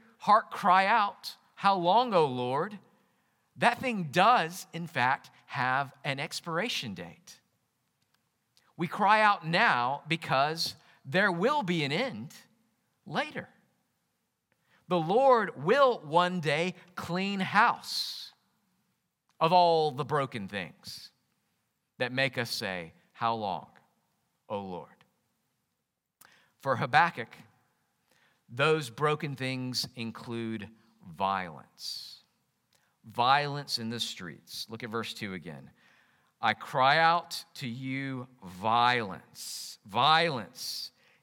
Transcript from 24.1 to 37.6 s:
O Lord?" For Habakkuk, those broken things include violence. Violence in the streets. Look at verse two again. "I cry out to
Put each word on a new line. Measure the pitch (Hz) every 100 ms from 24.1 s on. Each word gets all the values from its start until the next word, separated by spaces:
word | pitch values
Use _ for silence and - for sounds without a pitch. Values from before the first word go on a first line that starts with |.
| _ _ _ -
O | 104
Lord?" | 98 87 71 _ _ _ _ _ _ _ _ _ _ _ _ _ - _ _ _
For | 135 123
Habakkuk, | 135 147 170 147 110 - - _ _ _ _ _ _ _ _ _ _
those | 120 147 160 131
broken | 113 151 151 151 135
things | 131 131 127 123 123
include | - 113 110 - 117 113 110 101 - _ _
violence. | 95 80 95 98 90 71 - - - - - - _ _ _ _ _ _ _ _
Violence | 120 117 120 143 147 143 139 -
in | 113
the | 117
streets. | - - 90 - - - -
Look | 113
at | 120
verse | 113 107
two | - 107
again. | 92 80 71 71 _ _ _ _ _ _ _
"I | 113
cry | 107 - 143 131 151
out | 165 170 170 - -
to | -